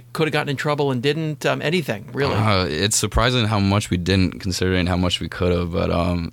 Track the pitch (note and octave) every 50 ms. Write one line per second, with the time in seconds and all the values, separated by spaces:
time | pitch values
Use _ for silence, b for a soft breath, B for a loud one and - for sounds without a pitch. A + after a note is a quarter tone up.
0 | - - - - D#3+ D#3 C#3 D3+ C3+ C#3+ C#3 B2+ - D3+ D3 C#3+ D3 C#3 C3 B2
1 | A2+ C#3+ D3+ E3 D#3+ D#3 D3+ - - D3 C3+ C3+ C3+ D3 E3+ F#3 C#3+ - A2+ G2
2 | - - A#2+ C3 C#3+ C3+ - G#2+ A2 A2 G2+ F#2 F#2 D2+ D2+ D2+ G2 G#2+ - -
3 | - G#2 - A2 A2 B2+ B2+ B2+ A2 G#2+ A2 G2+ G2 G2 G2 G#2 - - - F2+
4 | E2+ F2+ F#2+ G2 F#2 E2+ - - - F#2+ F2 - F#2 F#2 F#2 F#2 F2 F2 F2+ F2
5 | F2+ F2 - - E2+ E2 - - F#2 F2+ F2+ F2 F2 E2+ E2+ F2 F2 E2+ E2+ F2
6 | F2 F2+ F2 F2 E2+ -